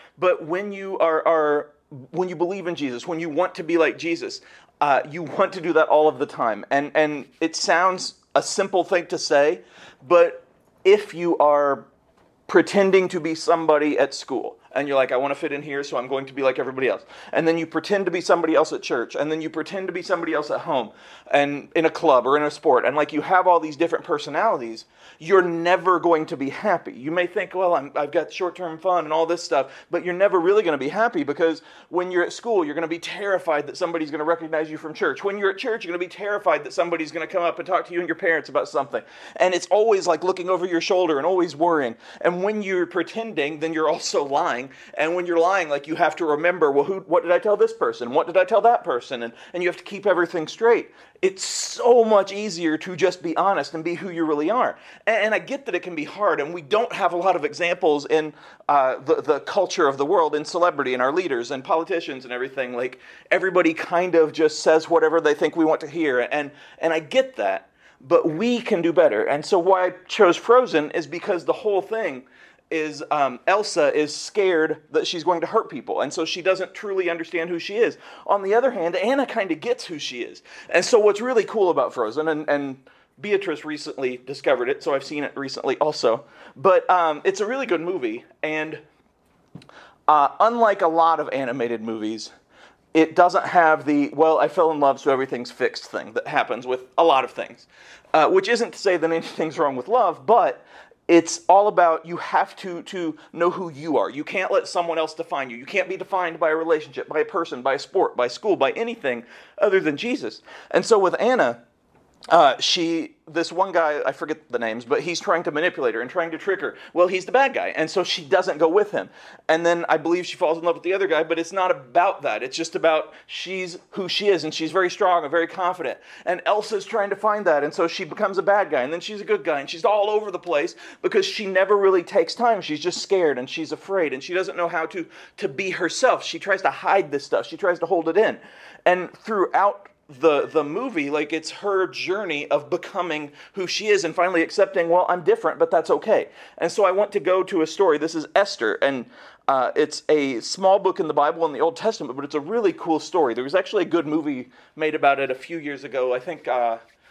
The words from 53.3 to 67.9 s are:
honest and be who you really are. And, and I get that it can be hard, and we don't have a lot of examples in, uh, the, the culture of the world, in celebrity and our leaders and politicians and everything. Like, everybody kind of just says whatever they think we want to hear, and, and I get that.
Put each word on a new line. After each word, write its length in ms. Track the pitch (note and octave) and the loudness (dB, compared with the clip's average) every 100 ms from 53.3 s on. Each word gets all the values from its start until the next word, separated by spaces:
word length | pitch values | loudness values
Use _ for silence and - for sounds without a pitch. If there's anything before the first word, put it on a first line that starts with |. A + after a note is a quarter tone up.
| D#3+ | 0
honest 380 | F#3 F#3 C#3+ | 2 0 -2
and 80 | E3 | -6
be 120 | D#3+ | -6
who 160 | E3 F#3 | -6 -8
you 140 | E3+ | -4
really 260 | D#3+ D3 D#3 | -2 0 0
are. 280 | A#3 E3 - - - | 0 0 -4 -16 -8
And, 120 | - A3 | -2 0
and 180 | G#3 | 0
I 60 | G#3 | -2
get 260 | E3+ C#4 C4 | -4 -10 -6
that 80 | |
it 60 | F3 | -6
can 160 | F3+ E3 | -6 -8
be 80 | |
hard, 360 | C#3+ F#3 G#3 D3 | -8 -2 0 0
and 140 | D3 | -2
we 80 | F3 | -6
don't 300 | C#3+ G#3 A#3 | -2 -2 -2
have 200 | E3 F#3 | -2 -2
a 40 | F3 | 0
lot 180 | F#3 | 0
of 100 | F3 | 0
examples 600 | D3 C#3+ E3+ F3 E3+ D3 C3+ | -2 -2 -2 0 2 2 2
in, 260 | D#3 D#3 - - - - | 0 0 -8 -20 -12 0
uh, 320 | C#3+ C3 B2 | 2 2 0
the, 160 | C3+ D#3+ | 0 0
the 240 | C#3+ C#3+ | 2 -2
culture 480 | - G3+ F3+ - D3 | 0 -2 0 2 2
of 100 | C3+ | 2
the 80 | C#3+ | 0
world, 300 | F#3+ D#3 D3 | 2 2 0
in 80 | |
celebrity 500 | D3+ F3 F3 D3 C3 | -4 0 0 2 -2
and 80 | B2+ | 0
our 100 | C3 | 0
leaders 380 | D#3+ F3+ B2+ A#2+ | 0 0 -2 -4
and 140 | C3+ | -6
politicians 580 | C3 D#3+ E3 F3 D#3+ C3 | -2 -2 0 -4 -4 -12
and 100 | B2+ | -8
everything. 400 | B2 C3 C3+ B2 | -8 -6 -6 -6
Like, 280 | B2 B2+ - - - - | -4 -6 -8 -20 -14 -2
everybody 420 | F3+ F#3 F3+ E3+ | 0 2 4 2
kind 400 | D#3+ - F3 F#3 | 2 -2 0 2
of 160 | E3 D#3 | 4 4
just 300 | D3 D#3 - | 4 0 2
says 280 | F#3+ D#3+ D#3+ | 4 4 4
whatever 320 | E3 D#3 E3 | 2 4 2
they 140 | D3+ | 2
think 220 | C#3+ D#3 E3+ | 2 0 2
we 80 | |
want 160 | D#3 D#3 | 2 2
to 80 | D3+ | -2
hear, 320 | D#3 D#3 B2+ | -4 0 0
and, 320 | A#2+ D3 C#3+ - - - | 0 -2 -6 -12 -20 -4
and 140 | D#3+ | -2
I 80 | D#3+ | -2
get 340 | D3+ B3+ C4 | -2 0 0
that. 340 | - G2+ F#2+ - _ _ | 0 -2 -2 -6 _ _